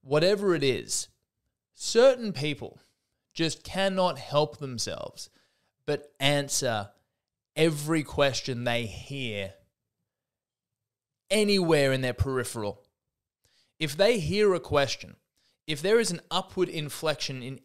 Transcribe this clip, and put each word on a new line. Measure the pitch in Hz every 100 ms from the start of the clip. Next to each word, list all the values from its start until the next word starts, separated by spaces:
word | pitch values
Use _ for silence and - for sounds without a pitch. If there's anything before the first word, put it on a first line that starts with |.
whatever | 131 147 180 202 202 165
it |
is, | 139 101 57 - - _ _ _ _ _ _ -
certain | - 226 269 247 220
people | 131 151 135 - - _ _ _ _ _
just | - 160 -
cannot | - 180 196 190 180 131
help | - 147 151 -
themselves | 139 120 - - - - - _ _ _ _ _ -
but | 143 - -
answer | 139 147 139 - 131 110 101 _ _ _ _ _ _ -
every | 165 147 147 160
question | 139 - 139 123 - 120
they | 123 120 113
hear | - - 139 123 101 95 - _ _ _ _ _ _ _ _ _ _ _ _ _ _ _ _ -
anywhere | 202 208 196 165 151 139
in | 131
their | 127
peripheral. | 120 139 127 110 117 104 - _ _ _ _ _ _ _ _ _ -
If | 156 147
they | 208 233
hear | 156 202 208
a | 180
question, | - 147 131 - - - _ _ _ _ -
if | 147
there | 180 226
is | 202
an | 165 -
upward | 175 190 190 -
inflection | 160 147 - 160 147 - 131
in | 123 135